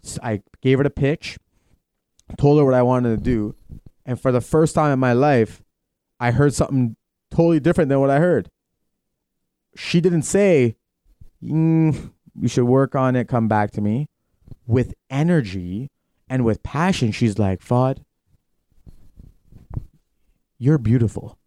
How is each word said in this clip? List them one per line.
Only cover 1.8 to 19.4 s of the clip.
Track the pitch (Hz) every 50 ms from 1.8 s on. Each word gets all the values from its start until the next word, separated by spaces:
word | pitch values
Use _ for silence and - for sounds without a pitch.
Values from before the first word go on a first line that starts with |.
| _ _ _ _ _ _ _ _ _ _ -
told | - 135 143 147 151
her | 143
what | 135 127
I | 127 123
wanted | 123 127 127 123 120
to | 113 107
do. | - 123 123 110 104 110 - _ _ - - - _ - _ _ _
And | - 123 -
for | - 135
the | 123 123
first | 113 - - 156 165 156 -
time | 165 151 147 139
in | 131
my | 131 123 120
life, | 123 139 151 139 120 110 - - _ _ _ _ _ _ _ _ _ _ _ _ _
I | 123 120
heard | 120 123 143 147 -
something | - 156 - 139 131 123 117 113 _ _ _ _ _ _ _
totally | - - 165 170 170 151
different | 123 160 170 - 160 135
than | 139 139
what | 135 139
I | 139 143
heard. | 170 180 165 117 87 - _ _ _ _ _ _ _ _ _ _ _ _ _ _ _ _ _ _ _ _ _ _ _ _ _
She | - - - - 175
didn't | 160 185 175 165 131
say, | - - 196 208 196 175 139 123 117 - _ _ _ _ _ _ _ _ _ - - _ _ -
"Mm, | - 143 160 160 160 160 160 160 156 139 - - - _ _ _ - _ -
you | -
should | 117 - 131 123
work | 120 127 135 135 127 -
on | 139 131 127 127
it, | 123 113
come | - 131 120 113
back | 107 110 107 104 101
to | - 107
me." | 104 104 107 131 151 - _ _ _ _ _ _ _ - - _ _
With | 117 113 127 117 - - _ _ _
energy | 135 139 156 170 180 156 120 95 92 95 87 87 92 107 135 139 _ _ _ _ _ _ _ _
and | 131 131 120
with | 113 104 - -
passion, | - - 139 170 190 185 - 127 110
she's | 104 - 123 110 98
like, | 107 104 95 95 92
"Fahd, | - - 123 123 127 131 135 - - _ _ _ _ _ _ _ _ _ _ _ _ _ _ _ _ - - - - - _ - - - _ _